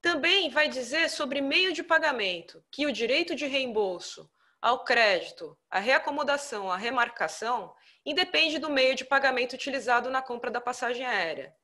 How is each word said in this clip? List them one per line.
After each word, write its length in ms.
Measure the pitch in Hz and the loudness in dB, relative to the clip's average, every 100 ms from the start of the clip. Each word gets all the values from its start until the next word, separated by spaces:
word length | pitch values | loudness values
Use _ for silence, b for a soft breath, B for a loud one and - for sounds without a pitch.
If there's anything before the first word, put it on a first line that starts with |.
Também 480 | 339 330 320 392 330 | 0 2 2 2 2
vai 180 | 269 302 | 2 0
dizer 420 | 247 233 302 320 | 0 -2 0 0
sobre 300 | - 285 277 | 0 -4 -2
meio 320 | 277 311 370 | 0 2 2
de 100 | 320 | 0
pagamento 800 | 320 320 311 254 196 175 165 - _ | 2 2 4 0 -2 -4 -10 -20 _
que 160 | - 294 | -4 -2
o 60 | |
direito 440 | 214 226 285 339 285 | 0 0 0 0 -2
de 120 | 285 | -2
reembolso 800 | 269 254 220 196 175 - - 160 _ _ _ | -2 -2 0 -2 -2 -10 -16 -20 _ _ _
ao 220 | - - | 0 0
crédito, 760 | - 240 220 180 - - 160 - _ | 2 4 6 4 -2 -12 -16 -16 _
à 100 | 185 | -2
reacomodação, 920 | 208 285 311 285 285 285 285 214 190 | 4 2 2 -2 0 -2 -2 -6 -4
à 60 | 180 | -4
remarcação, 1000 | 233 254 233 - 160 - 220 254 277 b b b - | -2 0 0 0 -4 -2 -4 -4 -6 b b b -4
independe 540 | 294 359 302 320 302 | -2 0 2 2 0
do 100 | 311 | -2
meio 260 | 277 262 262 | 2 4 2
de 100 | - | 2
pagamento 480 | 269 262 254 254 | 2 4 2 -2
utilizado 560 | 254 - 269 220 240 247 | -4 -6 -4 2 2 2
na 120 | 262 | -4
compra 300 | 262 240 247 | -4 -6 -4
da 80 | 226 | -4
passagem 460 | 240 247 240 240 254 | -6 -4 -4 -4 -4
aérea. 500 | 214 165 156 - _ | -2 -2 -4 -10 _